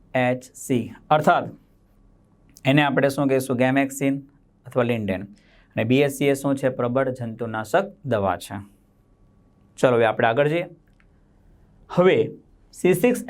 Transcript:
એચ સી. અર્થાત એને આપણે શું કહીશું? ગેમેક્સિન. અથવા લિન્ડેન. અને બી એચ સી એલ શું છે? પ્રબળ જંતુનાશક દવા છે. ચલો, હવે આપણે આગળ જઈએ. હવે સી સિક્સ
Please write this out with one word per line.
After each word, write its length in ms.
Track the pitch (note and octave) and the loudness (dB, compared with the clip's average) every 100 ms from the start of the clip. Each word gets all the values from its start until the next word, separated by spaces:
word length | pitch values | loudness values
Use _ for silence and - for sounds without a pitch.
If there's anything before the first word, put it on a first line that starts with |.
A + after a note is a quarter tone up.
| _ | _
એચ 360 | C3 B2 B2+ - | -2 -2 -2 -8
સી. 300 | - - B2 G#2 - - | -16 -4 -4 -4 -10 0
અર્થાત 400 | D3+ F3+ D#3 - - _ _ _ _ _ _ _ _ _ - | 2 4 2 -2 -14 _ _ _ _ _ _ _ _ _ -4
એને 180 | C3 D3 | 0 2
આપણે 280 | C#3+ B2+ C#3 | 2 2 0
શું 180 | C3+ C#3 | 0 0
કહીશું? 300 | C3 C3 A#2+ | 0 -2 0
ગેમેક્સિન. 560 | B2+ C#3 C3+ - C#3 C#3 - _ _ _ B2 | 0 0 -2 -2 -4 -4 -8 _ _ _ -6
અથવા 180 | C3 A#2+ | -2 0
લિન્ડેન. 300 | A#2 G2+ F#2 G2+ - _ _ _ | -2 -2 -6 -8 -20 _ _ _
અને 80 | - | -4
બી 180 | A2+ C3 C#3+ | 2 2 2
એચ 60 | C#3 | 0
સી 120 | C#3+ | 0
એલ 60 | C#3 | 0
શું 180 | C#3+ C#3 | -2 -2
છે? 80 | C3+ - | -2 -2
પ્રબળ 300 | B2 B2+ C3 B2 | -2 0 -2 -4
જંતુનાશક 680 | A#2 A2+ A2+ A2 A2 F3 G3 - | -10 -8 -8 -6 -2 -2 -2 -10
દવા 320 | C3+ A2 F#2+ F2 | -4 -2 0 -2
છે. 120 | - G2+ G2 _ _ _ _ _ _ _ _ _ _ - | -6 -14 -14 _ _ _ _ _ _ _ _ _ _ 0
ચલો, 160 | C3+ A#2+ | 2 4
હવે 100 | A2 | 2
આપણે 180 | G#2+ A#2 | 2 0
આગળ 200 | A#2+ D3 | 2 0
જઈએ. 120 | E3+ F3+ - _ _ _ _ _ _ _ _ _ _ - | -2 -6 -14 _ _ _ _ _ _ _ _ _ _ -6
હવે 280 | - F3+ B2+ - - _ _ _ | 2 4 4 0 -6 _ _ _
સી 200 | - F3+ | -2 2
સિક્સ 260 | - B3 B3 | 4 2 0